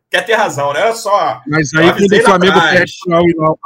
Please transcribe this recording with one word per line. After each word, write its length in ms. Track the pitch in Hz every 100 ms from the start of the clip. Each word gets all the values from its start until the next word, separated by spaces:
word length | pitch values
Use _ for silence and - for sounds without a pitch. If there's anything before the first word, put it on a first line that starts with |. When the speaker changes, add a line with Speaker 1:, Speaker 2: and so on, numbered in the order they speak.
| _
Speaker 1:
quer 140 | 180
ter 100 | 180
razão, 380 | 220 196 135 143
né? 100 | 143
Olha 120 | 214
só, 480 | 226 202 202 156 - -
Speaker 2:
Mas 260 | 151 143
Speaker 1:
eu 80 | 156
Speaker 2:
aí 60 | 165
quando 100 | 185
Speaker 1:
avisei 220 | 190 208
Speaker 2:
o 40 |
Speaker 1:
lá 60 | 233
Speaker 2:
Flamengo 300 | 180 190 170
Speaker 1:
atrás. 160 | 156
Speaker 2:
perde 180 | 180 175 -
pro 100 | -
Al 140 | 170 175
Hilal, 300 | 165 156 156